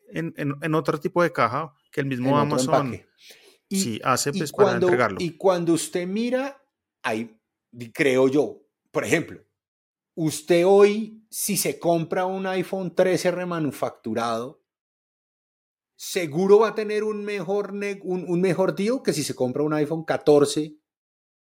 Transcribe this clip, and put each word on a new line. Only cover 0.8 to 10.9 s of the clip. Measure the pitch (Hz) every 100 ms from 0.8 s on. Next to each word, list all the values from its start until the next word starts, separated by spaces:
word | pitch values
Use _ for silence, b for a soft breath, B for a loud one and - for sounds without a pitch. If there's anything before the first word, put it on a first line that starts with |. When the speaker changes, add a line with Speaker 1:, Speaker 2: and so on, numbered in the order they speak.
| 156 151
Speaker 1:
tipo | 170 175
de | 170
caja | 160 120 127 156 _ _
que | -
el | 139
mismo | 127 127
Speaker 2:
En | 143
otro |
Speaker 1:
Amazon | 147 139 131 139 135
Speaker 2:
empaque. | 107 - b b b b b _
Y, | 98
Speaker 1:
sí, | 98 107 -
hace, | 123 147
Speaker 2:
y | 147
Speaker 1:
pues, | 147
para | - 196
Speaker 2:
cuando, | - 180
Speaker 1:
entregarlo. | 127 117 180
Speaker 2:
y | 175 -
cuando | 190 180 165
usted | 160 - 190 180
mira, | 196 240 254 277 277 _ _ _ _
ahí, | 127 113 117 - _ _ _
di-, | 120 120
creo | - 147 127 131
yo, | 135 117 101 _ _ _
por | 151
ejemplo, | 117 160 - 90 _ _ _ _ _ _ _ -
usted | 160 - - 175 175
hoy, | 196 202